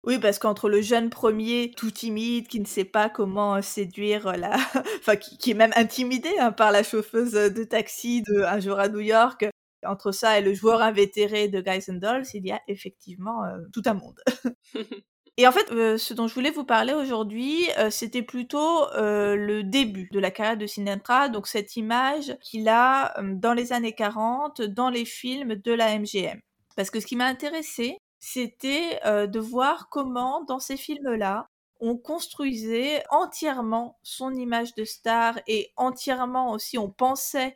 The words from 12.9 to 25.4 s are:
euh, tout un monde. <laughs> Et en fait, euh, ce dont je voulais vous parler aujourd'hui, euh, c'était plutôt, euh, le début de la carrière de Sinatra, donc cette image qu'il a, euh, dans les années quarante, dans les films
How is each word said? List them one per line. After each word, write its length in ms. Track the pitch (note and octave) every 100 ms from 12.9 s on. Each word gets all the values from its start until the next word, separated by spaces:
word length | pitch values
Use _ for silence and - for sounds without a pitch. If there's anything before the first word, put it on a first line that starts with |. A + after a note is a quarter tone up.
| _ - F3+ F#3+ A#3 F#3+
euh, 120 | F#3 E3
tout 80 | - G#3+
un 100 | G3+
monde. 260 | - - -
<laughs> 760 | B3+ B3 B3 _ - A3 - _ _ _ -
Et 100 | B3
en 40 |
fait, 200 | B3+ -
euh, 260 | A#3 A3+ A3
ce 160 | -
dont 140 | A3+ A3+
je 80 | C4
voulais 160 | C4
vous 140 | D#4 C4+
parler 280 | A3+ A#3
aujourd'hui, 720 | D4+ C4+ A#3 G#3+ A3 B3+ D#4+ F4 -
euh, 100 | G#3+
c'était 320 | G#3+ A3+ B3
plutôt, 680 | A#3 B3+ B3 D4 D4+ E4+ C#4+
euh, 420 | - G#3+ G#3 G3+ G#3
le 280 | G#3 G#3+
début 440 | G3 B3+ B3 F#3+ F3+
de 80 | G3
la 100 | F#3
carrière 280 | F#3+ G#3+ A3+
de 100 | G#3
Sinatra, 640 | - G3+ G3 G3 B3 C#4
donc 180 | A3 G3+
cette 300 | A3 G#3 -
image 600 | A3 A#3+ C4 D4+ C#4+ C4
qu'il 260 | - A3+ A3
a, 480 | A3+ B3 C4+ C4+ -
euh, 60 | G3
dans 200 | F#3+ A#3
les 200 | A#3+ A#3+
années 220 | B3 A#3 A3
quarante, 680 | G#3 A3 A3 B3+ D4 D4
dans 300 | G#3+ G3+ B3+
les 140 | A#3+ A#3
films 500 | - B3 C4